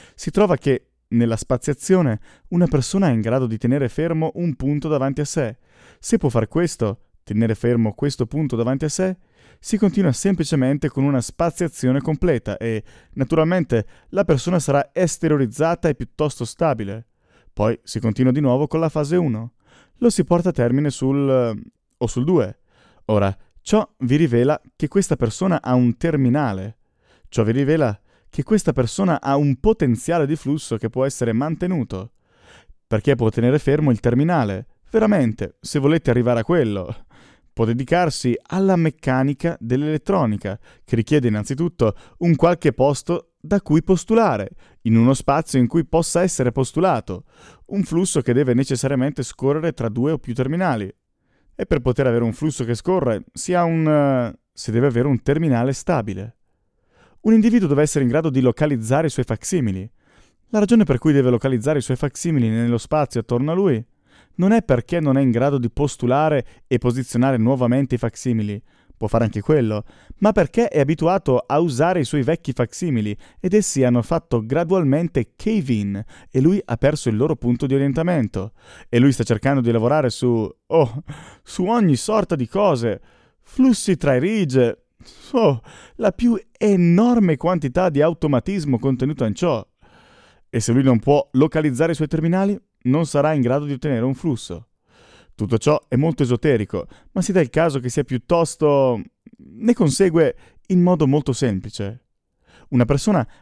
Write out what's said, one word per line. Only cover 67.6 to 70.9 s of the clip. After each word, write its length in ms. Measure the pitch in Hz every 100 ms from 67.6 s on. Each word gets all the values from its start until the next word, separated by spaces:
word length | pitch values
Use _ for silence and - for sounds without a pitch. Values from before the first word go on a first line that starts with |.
| 120 127 135 123
i 20 |
facsimili, 640 | 117 - 127 113 104 101 - _ _ _
può 100 | 107
fare 180 | 113
anche 180 | 113 110
quello, 420 | 98 151 113 104 - - - -
ma 140 | 208
perché 360 | 208 156 - 233
è 100 | 156
abituato 580 | 139